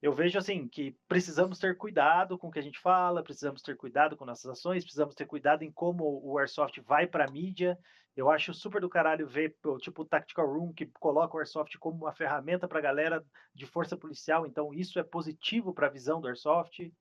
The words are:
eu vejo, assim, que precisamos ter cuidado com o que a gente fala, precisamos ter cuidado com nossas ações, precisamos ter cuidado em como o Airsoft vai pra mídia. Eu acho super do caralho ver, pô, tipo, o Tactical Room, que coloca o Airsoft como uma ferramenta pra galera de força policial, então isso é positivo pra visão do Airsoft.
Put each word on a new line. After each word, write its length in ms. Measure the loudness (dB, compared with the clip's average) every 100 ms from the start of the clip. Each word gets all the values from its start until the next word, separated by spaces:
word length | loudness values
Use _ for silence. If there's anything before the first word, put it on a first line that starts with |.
eu 100 | 2
vejo, 260 | 2 2 2
assim, 300 | -2 -4 -4
que 300 | -6 -6 -8 _
precisamos 500 | 2 2 2 2 4
ter 180 | -2 -2
cuidado 600 | -2 4 6 6 4 -2
com 120 | -6
o 20 |
que 80 | -8
a 40 |
gente 140 | -8 -4
fala, 440 | 4 4 4 0
precisamos 380 | -4 -6 -6 -6
ter 160 | -10 -10
cuidado 400 | -4 2 2 2
com 80 | -12
nossas 220 | -12 -12
ações, 320 | -8 -4 -4
precisamos 320 | -4 -2 -2 -2
ter 100 | -8
cuidado 380 | -2 2 2
em 80 | 0
como 480 | -4 -2 0 -2 -2 -4
o 120 | 0
Airsoft 400 | 0 0 -2 -2
vai 260 | 2 2 4
pra 240 | 2 0
mídia. 480 | 0 -8 0 0 0 _ _ _ 0
Eu 140 | 4
acho 240 | 4 2
super 280 | -6 -6 -4
do 80 | 0
caralho 360 | 2 4 2 -2
ver, 300 | 0 -2 -2
pô, 160 | -4 -4
tipo, 240 | -6 -10
o 40 | -2
Tactical 400 | -2 -2 -2 0
Room, 280 | 0 -4
que 120 | -8 -12
coloca 480 | _ 2 2 2 -2
o 40 |
Airsoft 380 | -6 -4 -6 -6
como 180 | -8 -6
uma 80 | -8
ferramenta 540 | -4 -2 -2 -2 -2 0
pra 140 | -2
galera 440 | 0 2 2 0 -4 -20 -20 _
de 100 | -10
força 300 | -6 -4 -6
policial, 500 | -10 -14 0 0 0
então 280 | -4 -6
isso 260 | -4 -6 -4
é 40 |
positivo 720 | -4 -4 -6 -6 -2 -2 -2
pra 140 | 0 0
visão 300 | 0 -2 -2
do 80 | -2
Airsoft. 640 | -4 2 2 2 -8 -14 -14